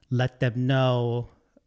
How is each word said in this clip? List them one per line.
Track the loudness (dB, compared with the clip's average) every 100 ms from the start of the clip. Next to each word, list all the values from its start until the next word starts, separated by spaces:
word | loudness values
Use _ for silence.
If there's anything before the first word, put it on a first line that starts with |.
| -4
let | -2 -2 -2
them | -4 0 0
know | 2 2 0 -2 -4 -6 _ _ _